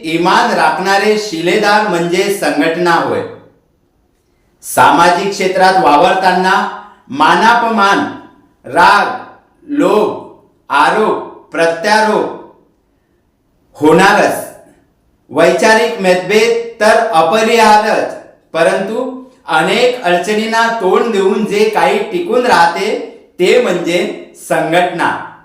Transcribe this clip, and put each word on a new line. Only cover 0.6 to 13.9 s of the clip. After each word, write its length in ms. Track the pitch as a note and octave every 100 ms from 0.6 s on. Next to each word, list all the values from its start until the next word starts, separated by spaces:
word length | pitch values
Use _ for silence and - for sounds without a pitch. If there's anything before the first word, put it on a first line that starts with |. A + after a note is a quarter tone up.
| - - F#3+ G3 G#3+ G#3+
शिलेदार 680 | - D#3+ E3+ G3+ G#3 G#3 G#3+
म्हणजे 520 | E3+ F3 F3 G3+ G3+
संघटना 500 | D3+ C#3+ E3 E3 F3
होय. 300 | E3+ - A2+ - - - _ _ _ _ _ _ _ _ _ _ _
सामाजिक 680 | - - - D3+ F3 F3+ G3
क्षेत्रात 440 | - F#3 F#3 F#3 F#3+
वावरताना 1000 | - - F3+ F#3 F#3+ F3+ F#3 F#3 G3+ - - - _
मानापमान, 920 | C3 D#3 F3+ A3 A#3+ A3+ A3 G3 G3 - - - _ _ _ -
राग, 420 | C#3+ F3 G#3 F#3+ - - - _ _ -
लोभ, 720 | C#3+ F3 G#3 - - - - _ _ _
आरोप, 800 | C#3 D#3 G#3+ A3 - - - _
प्रत्यारोप 760 | D3+ E3 E3 G3+ G#3+ G#3+ F#3+ - - - _ _ _ _ _ _ _ _ _ _ _ _
होणारच. 720 | - D3+